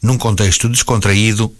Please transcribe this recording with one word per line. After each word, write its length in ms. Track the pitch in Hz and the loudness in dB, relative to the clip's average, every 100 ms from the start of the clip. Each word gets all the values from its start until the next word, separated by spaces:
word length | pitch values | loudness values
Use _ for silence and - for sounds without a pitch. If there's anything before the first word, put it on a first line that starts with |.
num 160 | 117 127 | -2 0
contexto 500 | 117 101 101 - 117 | 0 0 0 0 0
descontraído 840 | 120 - 117 101 98 110 107 110 - | -2 -2 0 2 2 2 0 -4 -6